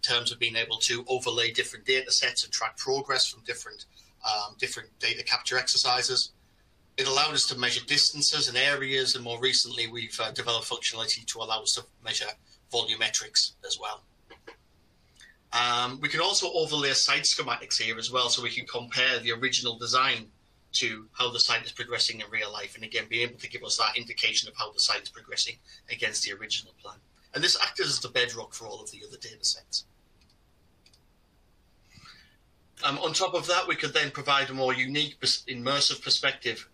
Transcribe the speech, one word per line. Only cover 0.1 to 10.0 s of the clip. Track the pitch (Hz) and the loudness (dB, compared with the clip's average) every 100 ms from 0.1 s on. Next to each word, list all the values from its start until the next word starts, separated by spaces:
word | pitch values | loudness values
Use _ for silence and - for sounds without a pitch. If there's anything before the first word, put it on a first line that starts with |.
| 120 117 | 2 0
of | 120 | -2
being | 117 113 | -2 0
able | 113 110 | -2 0
to | - 120 120 | 2 0 0
overlay | 127 120 117 117 | -2 0 0 0
different | 117 117 113 131 | 0 -4 -4 0
data | 131 131 | 0 2
sets | - 127 - | 2 2 -2
and | - | -2
track | - 110 - | -2 -4 -4
progress | 135 135 - 127 - | -2 -2 0 0 0
from | 117 120 | -2 -10
different, | 117 107 - - - - _ 110 | -10 -10 -16 -20 -20 -20 _ -4
um, | 107 104 - | -2 -4 -6
different | - 120 - - | -6 -6 -12 -4
data | 135 120 | -4 -2
capture | - 127 - 127 | -2 -2 0 0
exercises. | 127 - 127 123 - 120 - _ _ _ _ _ _ - | 2 2 4 2 2 2 0 _ _ _ _ _ _ -2
It | 135 | 2
allowed | 139 151 | 4 4
us | 143 - | 4 2
to | 127 | 2
measure | 123 120 120 | 0 0 0
distances | 147 - 147 143 151 123 | 4 4 4 2 2 0
and | 123 | 2
areas, | 143 143 135 135 127 127 | 2 2 0 2 2 0
and | |
more | 120 117 | -2 0
recently | 131 123 117 120 113 | 2 2 2 -2 -4
we've, | 120 | -6